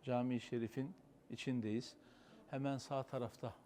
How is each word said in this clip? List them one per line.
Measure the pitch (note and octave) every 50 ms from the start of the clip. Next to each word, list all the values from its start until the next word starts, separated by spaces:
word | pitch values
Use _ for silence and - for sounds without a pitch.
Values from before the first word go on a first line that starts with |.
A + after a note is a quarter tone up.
| -
Cami-i | C3+ B2 B2 B2 B2+ B2+ A#2
Şerif'in | - - - A#2+ A2+ G#2+ - C3+ C3+ D3 G3 - - - - - - -
içindeyiz. | - - - C#3 B2+ B2 G#2+ G#2+ G#2+ A#2 B2+ - - - - - - - - - - - - -
Hemen | - C3+ C3+ C#3+ C#3
sağ | B2+ - - C#3+ C3+ C3
tarafta | - - C3 A#2+ A2+ - - - A#2+ - - -